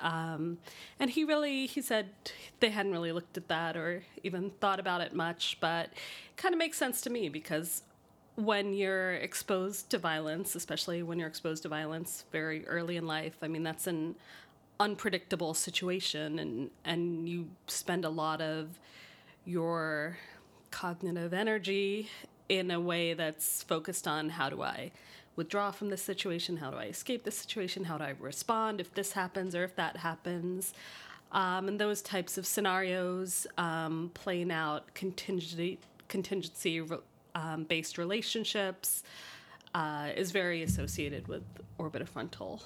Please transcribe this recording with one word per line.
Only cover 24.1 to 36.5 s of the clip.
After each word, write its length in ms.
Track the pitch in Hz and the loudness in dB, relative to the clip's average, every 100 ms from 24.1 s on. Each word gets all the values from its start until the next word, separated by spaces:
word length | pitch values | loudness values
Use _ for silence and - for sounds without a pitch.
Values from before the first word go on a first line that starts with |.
| 151 151 | 0 0
"How 200 | 165 139 | 0 0
do 120 | 135 | 0
I 280 | 139 - 123 - - - - - | -2 -2 -8 -12 -20 -20 -12 -6
withdraw 360 | 156 202 202 | 0 2 0
from 180 | 190 208 | 0 -2
this 120 | 190 | -2
situation? 560 | - 185 196 170 - 170 | -2 -2 0 0 0 -2
How 140 | 147 | -4
do 60 | 135 | -4
I 80 | 113 | -6
escape 380 | 170 - 247 - | -6 -4 -2 -2
this 120 | - | -6
situation? 460 | - - 185 190 180 | -6 -4 -2 -2 -2
How 120 | 151 | -2
do 80 | 147 | -4
I 100 | 139 | -4
respond 640 | 131 139 - 226 220 208 | -6 -6 0 2 4 0
if 120 | 175 | -2
this 180 | - 196 | -2 -2
happens 420 | 202 180 196 185 175 | 0 0 0 0 0
or 80 | |
if 120 | 180 180 | 0 2
that 220 | 165 170 | 0 0
happens?" 760 | 165 165 - 175 175 185 190 - - - - - - | -2 -2 -2 -2 0 -2 -4 -6 -14 -14 -16 -18 -2
Um, 360 | - 185 185 196 | 2 4 2 0
and 120 | 202 | 2
those 220 | 208 208 | 2 2
types 360 | - 202 180 - | 0 -2 0 -2
of 100 | 185 | 0
scenarios, 960 | - 202 185 190 185 180 185 185 - - - | 2 4 4 4 2 2 0 0 -2 -2 0
um, 540 | 170 160 160 160 170 | 0 2 0 0 -2
playing 380 | - - 175 175 | -4 -2 0 2
out 420 | 160 156 151 - - | 2 2 0 -4 -6
contingency, 840 | 190 185 - 190 160 170 175 190 - - - | -4 -4 -2 -2 -2 -2 -2 -2 -12 -20 -4
contingency 760 | - 185 196 165 | -2 0 0 -2